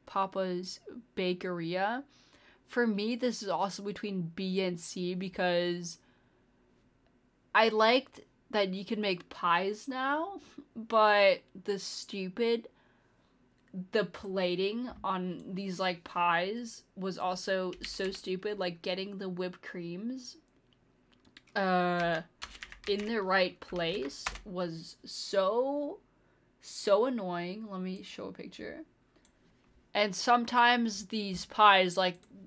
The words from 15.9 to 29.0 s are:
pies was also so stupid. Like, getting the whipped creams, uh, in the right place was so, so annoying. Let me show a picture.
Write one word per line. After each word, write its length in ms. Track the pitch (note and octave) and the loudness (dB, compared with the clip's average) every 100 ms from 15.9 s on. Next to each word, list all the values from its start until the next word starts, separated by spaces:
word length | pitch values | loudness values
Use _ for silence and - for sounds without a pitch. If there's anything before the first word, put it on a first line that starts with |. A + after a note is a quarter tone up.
| F3 | -4
pies 800 | - F3 F3 E3+ F#3 A#3 A#3 - - | -6 0 4 4 2 -4 -8 -12 -16
was 240 | - F#3+ E3+ | -8 -6 -2
also 540 | F3+ F#3 - F#3+ F#3 F3+ | -2 -2 -2 0 -2 -6
so 280 | - - F#3+ | -10 -4 -4
stupid. 480 | F#3+ F#3 F#3 G#3 G#3 | -4 -6 -4 -4 -4
Like, 240 | F3+ E3+ | -4 -4
getting 360 | F#3+ F#3 G3 G3 | -4 -4 -6 -8
the 100 | F#3+ | -6
whipped 340 | F3+ F3+ F3+ | -4 -6 -6
creams, 720 | - F#3 E3+ F3 A#3 C4 B3 - _ _ _ _ _ _ _ _ _ - - G#3 | -12 -10 -8 -6 -6 -8 -12 -18 _ _ _ _ _ _ _ _ _ -20 -8 -2
uh, 640 | F#3+ F3+ F3+ F3 E3+ E3 - _ - - - - - | 2 4 2 2 2 0 -4 _ -16 -14 -18 -10 -4
in 180 | G3+ G#3 | -2 0
the 140 | A3+ | -2
right 380 | F#3+ F#3+ F#3 - | 2 2 2 -2
place 640 | - F3+ E3 G#3 C#4 - - - | -8 -2 -2 -2 -6 -6 -8 -8
was 520 | G#3+ F3+ F3 E3 - - | -8 -4 -4 -6 -12 -16
so, 920 | - - - G3 F#3+ A3+ C4+ C#4+ C#4+ G#4 _ _ _ _ _ _ | -14 -10 -2 2 2 2 0 -2 -4 -8 _ _ _ _ _ _
so 420 | - - G#3+ G3+ B3+ | -14 -4 4 6 4
annoying. 600 | A#3+ F3+ F3 F3 G#3 A3 | 0 -4 -4 -4 -8 -8
Let 120 | F#3 | -6
me 220 | F#3 F#3 | -6 -8
show 240 | - - F#3+ | -10 -10 -10
a 60 | |
picture. 520 | F#3 F#3+ - - - D#4 _ | -10 -14 -12 -12 -12 -14 _